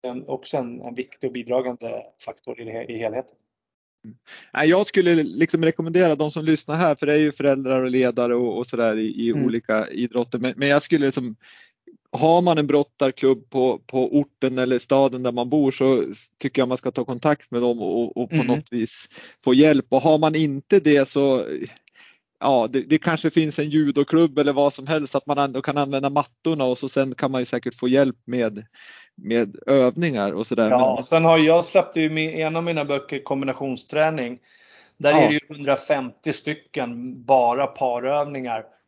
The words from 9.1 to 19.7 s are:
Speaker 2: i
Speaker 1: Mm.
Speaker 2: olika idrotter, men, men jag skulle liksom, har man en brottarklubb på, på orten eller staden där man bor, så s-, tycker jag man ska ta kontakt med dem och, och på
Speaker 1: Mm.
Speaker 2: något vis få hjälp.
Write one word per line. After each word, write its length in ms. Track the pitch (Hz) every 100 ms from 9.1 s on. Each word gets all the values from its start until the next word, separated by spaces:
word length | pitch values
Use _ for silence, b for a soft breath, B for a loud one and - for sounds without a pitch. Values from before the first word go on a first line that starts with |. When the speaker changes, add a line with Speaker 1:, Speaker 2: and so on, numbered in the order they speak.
| 107 117
Speaker 2:
i 40 |
Speaker 1:
Mm. 140 | 131 120
Speaker 2:
olika 420 | 113 - 107 104
idrotter, 500 | - 120 120 117 120
men, 160 | 127 117
men 120 | 143
jag 140 | 143
skulle 240 | - 160 139
liksom, 300 | 139 123 110 b b b _ - _ _
har 300 | 135 160 170
man 160 | 180 156
en 80 | 147
brottarklubb 840 | 143 147 _ 139 - 135 123 _
på, 280 | 131 127 113 -
på 300 | 127 127 147
orten 420 | 139 _ 131 127
eller 200 | 127 123
staden 440 | - 135 135 127
där 100 | 127
man 180 | 120 123
bor, 200 | 151 135
så 400 | - 135 127 67
s-, 160 | 101 - _
tycker 240 | 135 -
jag 60 | 127
man 80 | 127
ska 140 | 127
ta 140 | 135
kontakt 460 | 120 123 156 147 _
med 120 | 120
dem 200 | 123 120
och, 340 | 92 104 117 -
och 140 | 123
på 40 | 160
Speaker 1:
Mm. 100 | 131
Speaker 2:
något 260 | 139 -
vis 360 | 120 113 - - B B B
få 100 | -
hjälp. 320 | 127 156